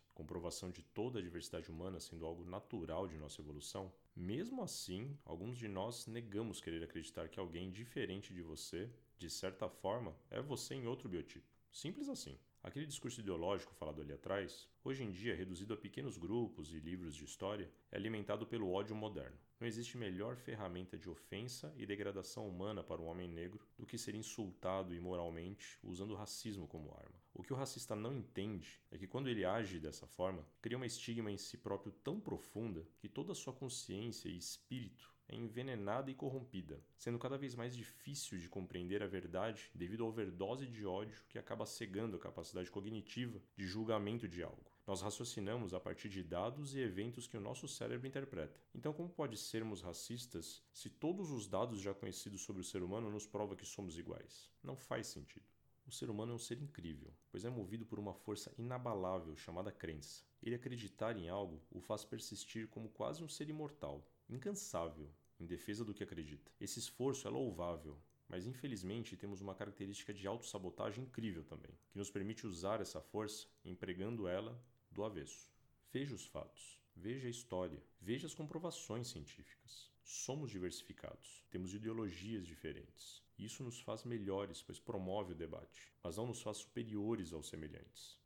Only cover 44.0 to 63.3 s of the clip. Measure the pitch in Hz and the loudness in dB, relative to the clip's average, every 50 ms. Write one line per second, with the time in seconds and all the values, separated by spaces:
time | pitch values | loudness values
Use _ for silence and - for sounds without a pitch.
44 | 101 101 113 120 120 92 85 87 82 78 - - - - - - - - 98 90 | 6 4 4 2 2 0 0 0 -2 -2 -4 -8 -14 -16 -20 -8 -2 0 2 2
45 | 95 107 101 - 123 117 - 113 101 98 113 123 113 92 90 90 - 95 90 - | 2 2 2 0 0 0 0 2 2 2 2 2 2 2 0 0 0 0 -2 -2
46 | - 107 95 98 87 80 87 87 98 117 131 143 147 135 135 139 131 110 90 95 | -2 -2 0 -2 0 2 4 4 4 4 2 0 -2 -2 2 4 4 4 4 2
47 | 104 120 120 123 117 - - 113 98 110 120 120 - - - - 117 117 120 123 | 2 0 0 -4 -6 -4 -4 -2 -2 -2 -2 -2 -4 -4 -2 -2 0 0 0 0
48 | 123 135 135 139 139 135 - 87 78 73 - - - - - 123 120 151 151 151 | 0 0 0 -2 -2 0 0 0 0 -2 -4 -10 -16 -12 -6 -2 0 0 0 0
49 | 170 175 175 - 151 135 110 98 - - - 113 113 110 104 90 85 90 82 - | -2 -2 0 2 2 2 2 0 -2 0 2 2 2 2 0 -2 -2 -2 -4 -2
50 | - - 117 123 120 - - 85 82 - - - - - - - - 101 - - | -2 -2 -2 -4 -4 -2 -2 -2 -2 -4 -6 -10 -14 -14 -10 -8 -8 -8 -4 0
51 | - 151 185 196 196 160 143 117 101 98 92 95 113 123 117 98 95 101 98 - | 2 2 2 2 2 0 0 0 2 4 6 6 6 6 4 2 2 0 0 0
52 | - 95 90 - - 101 101 95 - - 101 92 90 - - 95 90 90 98 113 | 0 -4 -2 -2 -4 -4 -4 -4 -2 -2 -2 -2 0 0 0 2 2 2 2 2
53 | 117 107 104 107 101 - - 104 104 104 98 90 - - - - 101 90 80 85 | 2 2 0 0 -2 0 2 2 2 2 0 -2 -6 -6 -4 -4 -2 -2 -2 -4
54 | 85 - 82 - - - - - - - - - - 135 135 131 - - 123 123 | -2 -4 -4 -6 -6 -10 -14 -16 -16 -18 -16 -10 -6 -6 -6 -4 -2 0 0 2
55 | - - - - 143 - - 101 - - - - - - - - - 131 - - | 0 0 -4 -6 -8 -10 -12 -16 -16 -20 -20 -20 -20 -20 -20 -20 -12 -8 -4 -2
56 | 131 120 107 104 110 117 120 113 - - 117 123 147 143 - - 82 82 76 71 | 0 0 2 2 2 2 0 -2 -2 -2 -2 -2 -2 -4 -4 -4 -4 -4 -4 -4
57 | 71 71 76 - _ _ - 90 98 120 127 120 98 90 104 117 113 107 110 101 | -6 -12 -14 -16 _ _ -4 -2 0 0 0 0 0 0 0 -2 -2 -2 -2 0
58 | 104 101 87 - - - 104 - - - - - 117 123 127 127 123 120 110 98 | 0 0 -2 -2 0 0 0 0 -2 -4 -4 -2 -2 0 0 2 2 2 4 6
59 | 92 92 95 92 82 80 76 - - - 87 87 95 104 - - - 85 78 76 | 6 6 6 4 2 0 -4 -6 -4 -2 0 0 0 0 -2 -2 -2 -2 -2 -2
60 | 73 - - - - - _ - - 113 120 120 120 131 123 120 110 95 - - | -4 -8 -10 -12 -14 -18 _ -4 0 2 2 2 2 0 -2 -2 -4 -4 0 2
61 | 107 113 117 101 85 82 90 101 101 90 78 76 - - - 95 - - 107 107 | 2 2 2 2 0 2 2 2 2 2 -2 -6 -8 -8 -8 -4 0 2 0 0
62 | - - - 113 - - 104 - - - - 113 110 107 - 117 110 107 - - | 0 -2 -4 -4 -4 -4 -4 -4 -4 -4 -2 -2 -2 -2 -4 -6 -6 -4 -2 0
63 | 107 117 151 160 170 151 | 2 2 2 0 -2 -4